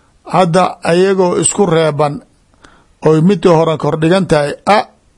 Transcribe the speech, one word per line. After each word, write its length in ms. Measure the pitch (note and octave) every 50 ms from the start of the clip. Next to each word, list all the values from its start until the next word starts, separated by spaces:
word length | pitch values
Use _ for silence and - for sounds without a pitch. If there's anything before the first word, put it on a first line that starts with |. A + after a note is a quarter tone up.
| _ _ _ _ _
hadda 380 | - - E3+ F#3+ F3 D#3+ F#3 F3+ - - - -
ayagoo 500 | G3+ E3+ F3+ F#3 G3 G3 F#3 F#3 F3 F3+
isku 260 | - - - - - G3+
reeban, 480 | F3 D#3 D#3+ D#3+ D#3 D3 C#3+ D3+ C#3+ D3 - - _ _ _ _ _ _ _ - _ _ _ _ _ _ _ -
oy 160 | D#3 D#3 D#3
midda 280 | D#3 F#3 G#3 E3+ - F#3+
hore 260 | E3 D#3 E3 D#3+ D#3+
kordhigan 480 | C#3 - D3 D3+ D#3+ D#3 D#3+ F3+ G3 F3+
tahay, 260 | - E3 D3 C#3+ D3 - - _
a 260 | - G3+ G#3+ - - _ _ _ _ _